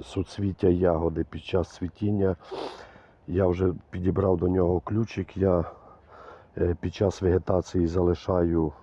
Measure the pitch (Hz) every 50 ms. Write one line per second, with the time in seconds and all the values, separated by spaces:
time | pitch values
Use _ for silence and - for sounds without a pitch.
0 | 101 - - 98 90 - - - 101 98 90 - - 92 90 87 90 90 85 80
1 | 82 82 82 85 80 - - 80 - - - 92 85 - - - 92 90 - -
2 | 107 104 104 101 98 95 92 - - - - - - - - - - - - -
3 | - - _ _ _ - 85 92 98 90 90 87 95 92 90 - - _ - 95
4 | 90 95 92 98 98 95 92 85 85 90 92 92 90 85 90 87 - - 104 107
5 | 113 104 - 95 95 - - 90 95 95 90 87 80 - - - - - - -
6 | - - - - - - - - - - - - - 87 87 - - 92 - -
7 | 104 95 87 - 95 92 87 92 87 - 101 90 85 - - 92 87 82 80 92
8 | 90 87 90 - - - 95 90 87 85 85 82 80 76 73 -